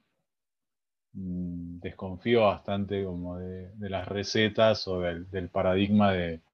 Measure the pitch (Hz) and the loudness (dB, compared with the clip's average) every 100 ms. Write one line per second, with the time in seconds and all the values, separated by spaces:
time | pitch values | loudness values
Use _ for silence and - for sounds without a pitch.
0 | _ _ _ _ _ _ _ _ _ _ | _ _ _ _ _ _ _ _ _ _
1 | _ 101 92 90 90 87 85 87 92 - | _ -10 -8 -6 -6 -8 -10 -10 -12 -10
2 | 95 90 117 117 104 87 - 101 98 101 | -10 -4 2 6 6 2 -2 -4 -2 -2
3 | 95 90 87 90 92 92 92 104 101 95 | -2 -4 -8 -8 -10 -10 -12 -10 -6 -6
4 | 92 98 95 113 107 104 110 104 - 92 | -4 -4 -2 2 2 6 4 4 -2 -2
5 | 87 85 90 95 90 95 92 92 101 104 | -2 -4 -6 -8 -4 0 2 4 4 6
6 | 101 95 85 82 _ | 4 4 -2 -6 _